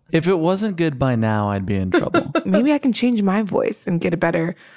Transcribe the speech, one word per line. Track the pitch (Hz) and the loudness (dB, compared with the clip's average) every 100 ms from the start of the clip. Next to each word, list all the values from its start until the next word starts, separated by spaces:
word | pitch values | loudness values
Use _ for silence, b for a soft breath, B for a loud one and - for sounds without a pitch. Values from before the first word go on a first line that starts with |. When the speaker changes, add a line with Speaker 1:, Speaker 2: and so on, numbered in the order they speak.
| _ | _
Speaker 1:
If | 160 165 | 0 2
it | 190 | 2
wasn't | 160 190 214 170 | 2 0 -2 0
good | 165 131 | -2 0
by | 135 117 | 0 2
now, | 110 107 104 | 2 0 0
I'd | 101 95 | -2 -2
be | |
in | 101 92 | -2 0
trouble. | 311 - 339 - 320 | 0 0 -2 -2 -4
Speaker 2:
<laughs> | - | 0
Maybe | 190 262 | 2 2
I | 294 | 2
can | 277 | 0
change | 208 247 233 | 0 0 0
my | 196 202 | 0 0
voice | 208 - - - - | 0 -2 -2 -4 -2
and | 170 | -2
get | 180 | -2
a | 165 | 0
better | 170 170 165 180 B | 0 0 -2 -6 B